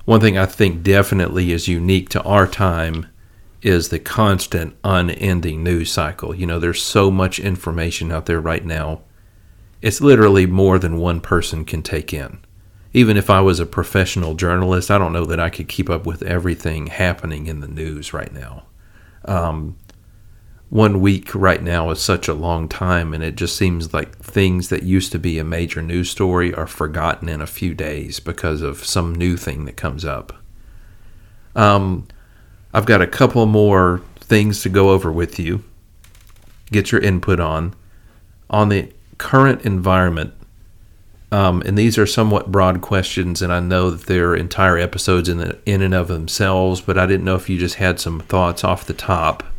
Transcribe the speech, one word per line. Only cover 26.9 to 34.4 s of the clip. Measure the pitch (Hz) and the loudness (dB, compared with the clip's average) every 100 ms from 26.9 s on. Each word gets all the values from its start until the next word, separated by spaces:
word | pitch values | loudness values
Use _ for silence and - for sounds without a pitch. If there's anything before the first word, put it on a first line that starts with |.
| 80 82 - 82 | -2 -2 -2 -6
in | 78 | -8
a | 73 | -8
few | - 90 | -8 -6
days | 80 78 73 71 - | -6 -8 -8 -10 -10
because | - 82 82 76 | -10 -6 -4 -4
of | 71 71 | -6 -8
some | - 92 85 | -6 -4 -2
new | 85 90 87 | -2 -2 -2
thing | 82 71 71 | -6 -8 -10
that | - | -8
comes | 80 69 | -8 -6
up. | 78 62 - - - - - - - - - - - - - | -8 -8 -10 -18 -20 -20 -20 -20 -20 -20 -20 -20 -20 -20 -8
Um, | - 104 101 95 92 - - - - - - - | 2 4 4 2 -4 -8 -20 -20 -20 -20 -20 -6
I've | 110 110 | -2 2
got | 101 | 4
a | 101 | 2
couple | - 123 120 110 | 2 2 4 4
more | 107 104 98 90 90 - - | 4 6 6 4 2 -6 -18
things | - 107 | 2 2